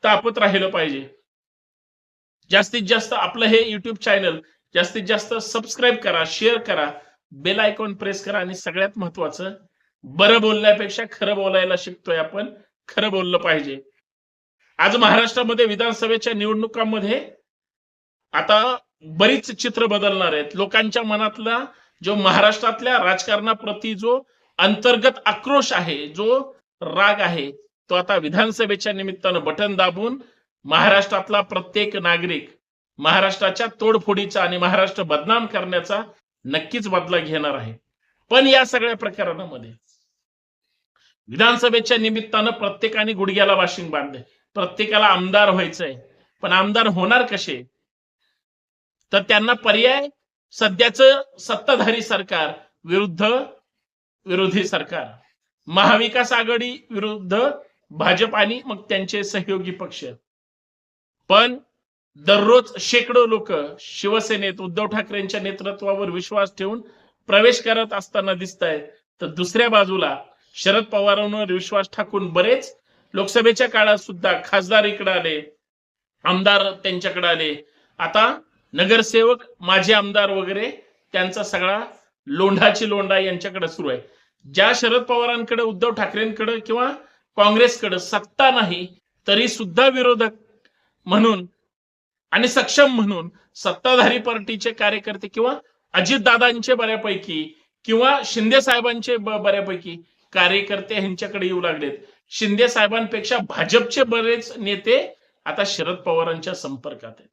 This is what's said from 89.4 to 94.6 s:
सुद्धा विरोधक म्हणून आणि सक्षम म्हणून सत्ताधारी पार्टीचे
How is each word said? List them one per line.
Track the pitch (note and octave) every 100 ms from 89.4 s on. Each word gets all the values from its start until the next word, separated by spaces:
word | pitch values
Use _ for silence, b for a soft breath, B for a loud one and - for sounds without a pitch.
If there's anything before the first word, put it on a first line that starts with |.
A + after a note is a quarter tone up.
| A#3+
सुद्धा | - G#3 E3+ C4+
विरोधक | B3+ B3 A#3 A3 G#3+ _ _ _ _ _ _ -
म्हणून | G3+ A3+ G3+ F3+ _ _ _ _ _ _ _ _
आणि | F#3 B3
सक्षम | B3+ A3 - C#4
म्हणून | B3 G3+ F#3+ E3+ b b -
सत्ताधारी | F#3+ E3 B3+ B3+ A#3 B3
पार्टीचे | A#3+ A3+ G3+ A3